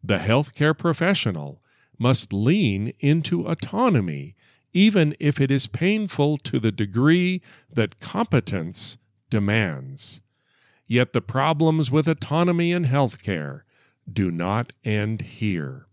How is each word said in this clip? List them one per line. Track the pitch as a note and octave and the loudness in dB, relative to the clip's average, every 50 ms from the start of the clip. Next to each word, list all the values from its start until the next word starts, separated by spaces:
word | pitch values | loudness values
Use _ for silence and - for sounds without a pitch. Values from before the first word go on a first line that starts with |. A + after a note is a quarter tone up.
| - | 0
The | - G#2+ F#2 | 0 -2 0
healthcare | D#2+ G2+ A2+ C3 D3 - - - D3 D3+ D#3+ | 2 2 2 2 2 0 -2 0 0 0 0
professional | - - F3 D#3 - E3 F3+ G3 - - A#2+ F#2 D#2+ D2 C#2+ C#2+ _ _ _ _ _ _ _ _ _ | 0 0 -2 0 0 2 2 2 2 2 0 -2 -4 -8 -10 -14 _ _ _ _ _ _ _ _ _
must | A2+ A#2+ C3 - - - - | 2 2 2 2 2 0 -2
lean | G2 G#2 B2 E3 G#3+ G3 A#2+ G2 F#2+ G#2 A#2+ - _ | 0 2 2 2 2 2 2 0 0 -2 -6 -6 _
into | - C#3 D3+ E3+ D#3 - F3 E3+ E3+ | 2 2 2 2 2 0 -2 -2 -2
autonomy, | E3+ E3 - - - - G3 B3 B3+ G3+ B2 G2 F2 D2+ C#2+ C#2 D#2 - _ _ _ _ _ _ _ _ | -4 -4 -6 -6 -8 -2 0 0 2 2 2 2 0 -4 -8 -10 -14 -16 _ _ _ _ _ _ _ _
even | F3 G3 A3 G#3 G3+ D#3+ D3+ D3 - | 4 4 6 6 4 2 2 0 0
if | - D3 C#3+ - | -2 -2 2 2
it | C#3 C3 | 0 2
is | C#3 C3+ - | 2 0 0
painful | - - - E3 F#3 G#3 A3 G#3+ F#3 - - C#3+ D3 D3+ C#3+ | -2 -4 -2 0 0 0 0 -2 -4 0 0 0 0 0 -2
to | - - - C3 | -4 -4 -4 0
the | A2 A2+ G#2 | 0 0 0
degree | - G#2+ G2 F#2+ A2+ B2+ D3+ D#3+ F3+ F3+ F3+ F#3 F#3 _ - - - _ _ - | 0 -4 -4 0 2 4 4 4 4 2 0 -2 -4 _ -12 -20 -20 _ _ -2
that | B2 A2 G2 - _ | -2 -2 -2 -2 _
competence | - - - G3 A#3 - - C3+ G#2+ - - F#2+ D#2+ E2 F#2+ - - - - - _ _ _ _ _ _ | -16 -8 -4 -4 -2 2 2 0 0 0 -4 -4 -6 -6 -4 -4 -2 -2 -4 -6 _ _ _ _ _ _
demands. | - G#2+ G2+ G2 G#2 A2+ G#2+ F#2+ D#2 C#2 C2 C2+ C2+ - - - - - _ _ _ _ _ _ _ _ _ _ _ _ _ _ | -2 -2 0 2 2 2 2 0 -2 -6 -10 -14 -12 -10 -8 -8 -8 -10 _ _ _ _ _ _ _ _ _ _ _ _ _ _
Yet | A2+ A#2+ B2 - _ | 0 0 0 2 _
the | B2 - | -4 -4
problems | - - C3 C3+ D#3 D#3+ D3 D#3+ D#3+ D#3 D#3+ D#3 B2 | -2 -2 0 0 0 2 2 2 2 4 2 0 2
with | B2+ D3+ D3+ | 2 0 2
autonomy | D#3+ D#3+ D3+ - - C#3+ D#3+ F3 F3+ F3 E3+ E3+ E3+ F3 | 2 -2 -2 -4 -4 0 0 2 2 0 0 0 0 0
in | F3+ F3 | 0 0
healthcare | C3 B2 C#3+ C#3 A#2+ - - - - G2 E2 D2+ C#2+ C2+ C#2+ - _ _ _ _ _ _ _ _ - | 0 2 2 2 0 0 -6 -6 -4 -4 -4 -4 -6 -8 -12 -16 _ _ _ _ _ _ _ _ -8
do | G2+ - G2 F#2 | -2 0 0 0
not | E2+ E2 E2+ F2+ G2+ A2 A#2+ - - _ _ | 0 -2 -2 0 0 -2 -2 -4 -10 _ _
end | A2+ G#2+ G#2+ G#2 G#2+ A2 G#2 - | -4 -2 -2 -2 -2 -4 -6 -8
here. | - - - A2+ G#2+ F#2+ E2+ D2+ C2+ C2 C2 - _ | -10 -10 -6 -4 -4 -2 -4 -4 -8 -10 -14 -18 _